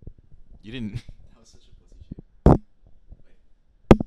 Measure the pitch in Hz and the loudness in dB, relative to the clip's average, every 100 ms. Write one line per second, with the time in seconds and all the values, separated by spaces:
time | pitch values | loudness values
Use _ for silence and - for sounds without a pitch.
0 | - - - - - - 101 127 107 117 | -20 -20 -20 -20 -20 -20 -14 -10 -10 -10
1 | - - - - - - - - - - | -14 -20 -20 -20 -20 -20 -20 -20 -20 -20
2 | - - - - - - - - - - | -20 -20 -20 0 2 2 -2 -20 -20 -20
3 | - - - - - - _ _ - - | -20 -20 -20 -20 -20 -20 _ _ 6 6